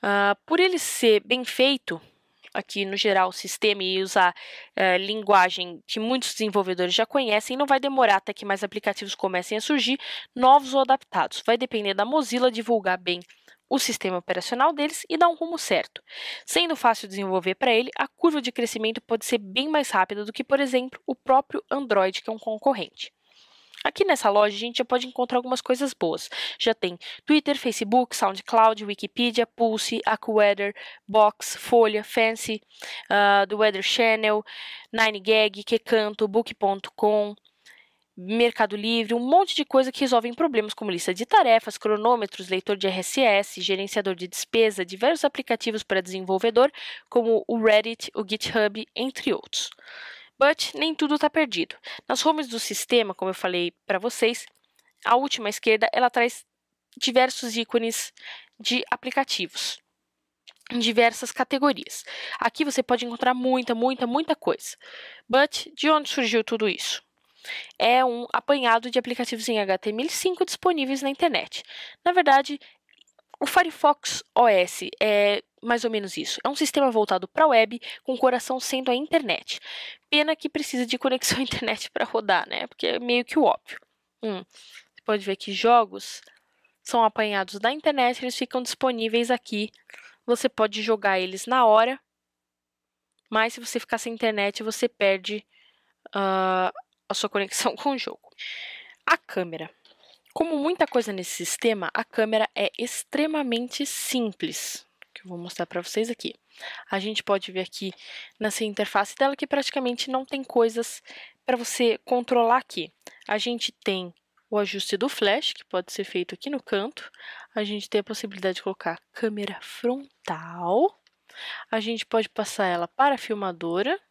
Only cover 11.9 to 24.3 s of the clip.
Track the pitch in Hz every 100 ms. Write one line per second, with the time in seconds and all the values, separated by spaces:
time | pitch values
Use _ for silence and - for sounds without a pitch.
11.9 | 196 208 311 254 247 247 226 226 226 190
12.9 | 185 180 175 180 _ _ - _ 269 -
13.9 | 226 190 180 - 180 - 240 285 294 294
14.9 | 320 - 320 339 330 330 339 - 175 -
15.9 | - _ - - - - - 339 311 240
16.9 | 226 202 190 196 185 175 190 262 226 254
17.9 | - 269 _ 339 302 247 - 233 - 220
18.9 | 226 _ 226 - 240 202 202 285 311 277
19.9 | 202 185 202 208 - 262 277 277 254 254
20.9 | - - 254 - 262 - - - 277 269
21.9 | 208 190 185 - 220 - 214 - 240 165
22.9 | - - _ _ _ _ _ _ - -
23.9 | - 392 302 220